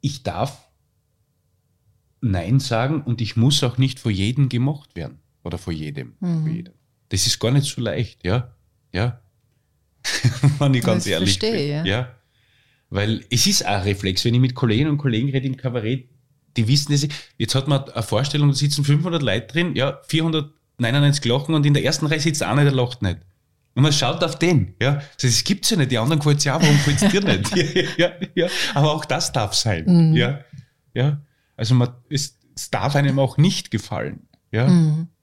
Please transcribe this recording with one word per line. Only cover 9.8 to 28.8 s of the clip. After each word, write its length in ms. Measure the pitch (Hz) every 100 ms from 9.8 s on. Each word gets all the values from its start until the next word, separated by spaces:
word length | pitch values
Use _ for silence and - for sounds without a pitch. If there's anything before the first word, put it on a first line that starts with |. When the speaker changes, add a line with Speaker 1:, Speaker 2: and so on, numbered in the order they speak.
| _ _
Speaker 1:
<laughs> 560 | - - 123 - 143 147
Wenn 140 | 143
ich 100 | 131
ganz 200 | - 90
Speaker 2:
Das 80 | 90
Speaker 1:
ehrlich 260 | 85 - -
Speaker 2:
verstehe, 120 | 214 220 147 147
Speaker 1:
bin. 40 | 170
Speaker 2:
ja. 120 | 110
Speaker 1:
Ja? 160 | 123 - _ _ _ _ _ _ _
Weil 340 | 98 104 110 -
es 160 | 117 196
ist 160 | 196 -
ein 160 | 101
Reflex, 420 | 98 95 95 92 123
wenn 80 |
ich 60 | 120
mit 160 | 127 127
Kolleginnen 360 | 120 107 156
und 60 | 147
Kollegen 320 | 143 110 139
rede 180 | 131 131
im 100 | 123
Kabarett, 520 | 131 120 107 131 - _ _ _ _ -
die 100 | 110
wissen, 240 | 147 -
dass 100 | 143
ich, 80 | 147 - - _
jetzt 160 | 113 135
hat 120 | 135
man 160 | 139 139
eine 140 | -
Vorstellung, 460 | 107 107 131 147 147
da 40 | 139
sitzen 300 | 147 147 143
fünfhundert 360 | 147 175 170
Leute 240 | 131 98 -
drin, 280 | 156 175 143
ja, 240 | 139 - -
vierhundertneunundneunzig 1160 | 160 160 156 147 _ _ _ 117 139 143 143 117
lachen 280 | 127 143
und 120 | 160 147
in 80 |
der 100 | 143
ersten 220 | 131 - 151
Reihe 140 | 156
sitzt 220 | 160 -
einer, 200 | 85 127
der 80 | 143
lacht 300 | 131 123 -
nicht. 160 | 98 85 - _ _ _ _
Und 100 | -
man 80 | 151
schaut 320 | 147 127 170
auf 160 | 170 165
den, 340 | 170 156 92 -
ja. 120 | 123
Das 80 | 147 - - 127
heißt, 0 |
es 180 | 113
gibt's 260 | - 196 -
ja 60 | 214
nicht, 140 | 123
die 60 | 120
anderen 220 | 117 160
gefällt's 260 | 147 147 147
ja 100 | 139
auch, 60 |
warum 140 | 160 147
gefällt's 240 | 147 147 202
dir 100 | 196
nicht? 320 | 196 95 98 185
<laughs> 420 | 147 180 185 -
Ja, 100 | 175
ja, 200 | - 190 -
ja. 120 | 170 - -
Aber 200 | 143